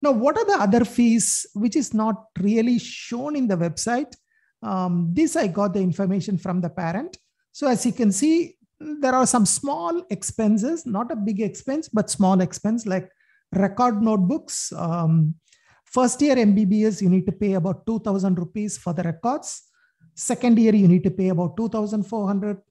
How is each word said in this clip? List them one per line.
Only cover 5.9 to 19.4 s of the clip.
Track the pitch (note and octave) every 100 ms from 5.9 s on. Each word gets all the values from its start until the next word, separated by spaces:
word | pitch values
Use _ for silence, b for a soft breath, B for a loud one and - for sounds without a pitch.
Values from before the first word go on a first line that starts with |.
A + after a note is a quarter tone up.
| F3 G3 G3 G3 F#3
from | F#3 F3+
the | E3+
parent. | F3 E3+ F3 E4 - _ _ _
So | - D4
as | A#3+ B3
you |
can | - A3
see, | F#3+ D4+ E4 E4+ _ _ _
there | D4+ D4+ C#4
are | B3+ B3+
some | B3+
small | G3+ - C#4 D4 E4+ E4+ F4+
expenses, | G3+ - - A3 G#3+ A#3 E4 B3
not | G3 A#3+
a | C4+
big | G3+ G3+
expense, | A3 - - C#4 D#4+
but | G#3+ G#3
small | - F#3+ F#3+
expense | F3+ - G#3 A#3 A3+
like | F#3 F#3 _ _ _ _
record | - G3 G3 B3 G#3
notebooks. | A3+ G#3+ F3+ D4+ - - -
Um, | - E3+ E3+ E3 D#3+ D#3 D#3+ b b b b
first | _ - B3+ -
year | D4 C4
M | G#3+
B | G3+
B | G#3 G#3+
S, | G#3+ G3+
you | G3
need | F#3 F#3
to |
pay | - G#3
about | F#3+ F3+ F#3
two | - A3
thousand | A3 G3 F#3+ F3+
rupees | E3+ G#3+ G#3 -
for | -
the | D#3+
records. | F3+ D#3+ A#3 D4